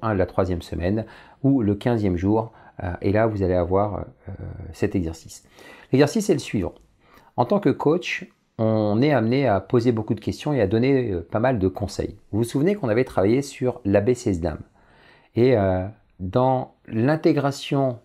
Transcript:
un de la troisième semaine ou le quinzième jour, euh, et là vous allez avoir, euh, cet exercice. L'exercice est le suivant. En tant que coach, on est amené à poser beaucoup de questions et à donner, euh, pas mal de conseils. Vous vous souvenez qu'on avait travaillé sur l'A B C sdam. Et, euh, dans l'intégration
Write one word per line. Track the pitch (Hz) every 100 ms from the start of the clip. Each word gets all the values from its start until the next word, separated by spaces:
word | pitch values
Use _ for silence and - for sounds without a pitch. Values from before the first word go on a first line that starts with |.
un | 110
de | 98
la | 90
troisième | - 90 87
semaine | - 82 87 107 107 - - -
ou | 135 139
le | 101
quinzième | 101 123 117 104 87
jour, | 95 110 120 - - -
euh, | 90 87
et | 98
là | 101 117
vous | 104
allez | 92 90
avoir, | 87 95 104 95 - - -
euh, | 95 90 87 85
cet | - -
exercice. | 101 82 - - - _ - - - -
L'exercice | 131 143 233 208
est |
le | 151
suivant. | - 107 85 - _ _ _ - _ -
En | 123
tant | 202
que | 156
coach, | - 143 175 - - - _ _ -
on | 110 110 104 107
est | 147
amené | 135 110 131 131
à | 95
poser | - 123 120
beaucoup | 113 107
de | 113
questions | - 95 147
et | 139
à | 95
donner, | 110 127 139 120
euh, | 90
pas | - 107
mal | 131 120
de | 92
conseils. | - 95 - - - _
Vous | 101
vous |
souvenez | 117 139 170 208
qu'on | 120
avait | 107 131
travaillé | - 98 127
sur | 139 - 127 - 98
l'A | 101
B | 101
C | 92 110
sdam. | 90 82 78 - _ _ _ - _ _ 113
Et, | 123 117
euh, | 95 92 95 - _ -
dans | 92 123 127 131 131 _ -
l'intégration | 110 127 160 170 143 139 139 - 143 135 117